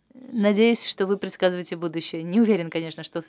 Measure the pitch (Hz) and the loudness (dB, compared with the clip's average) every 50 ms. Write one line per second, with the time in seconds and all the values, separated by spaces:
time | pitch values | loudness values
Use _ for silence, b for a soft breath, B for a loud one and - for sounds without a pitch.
0 | _ _ _ 247 254 - - 233 202 208 208 196 226 233 233 - - - - - | _ _ _ -20 -16 -6 -2 2 2 4 4 6 6 4 4 2 0 -6 -4 -2
1 | 202 185 202 196 - 190 - - - 185 180 180 175 - 180 170 170 170 156 165 | 0 0 0 -2 -4 -8 -4 0 0 0 0 0 -6 -8 -8 -6 -6 -6 -6 -6
2 | 156 - - 165 160 170 175 220 233 214 214 175 170 165 - 165 165 160 156 - | -8 -6 -8 -8 -6 0 2 4 4 4 4 2 0 -2 -4 -6 -6 -6 -10 -12
3 | 160 - - 170 160 | -14 -8 -8 -10 -10